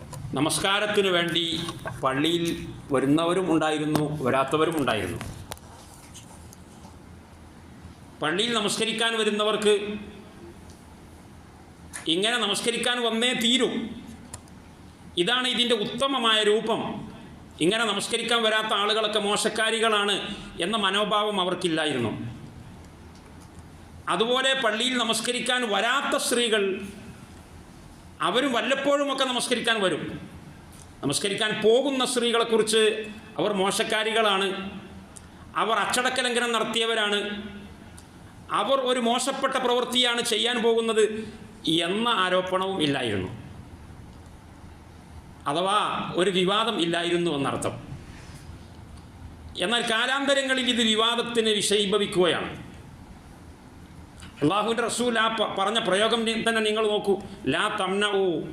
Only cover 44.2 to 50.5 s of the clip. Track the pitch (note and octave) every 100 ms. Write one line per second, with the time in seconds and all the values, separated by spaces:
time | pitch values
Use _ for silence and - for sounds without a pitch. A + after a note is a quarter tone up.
44.2 | - - - - - - - - - -
45.2 | - - - D3+ F#3+ G#3 E3+ - - E3
46.2 | F#3 F#3 F3+ G3+ A3+ G#3 E3+ E3+ E3+ F3
47.2 | F3 C#3+ C3+ A2 G#2 - - - - -
48.2 | - - - - - - - - - -
49.2 | - - - - F3+ A#3+ A3+ A3+ B3 C4+
50.2 | C#4 C#4 C4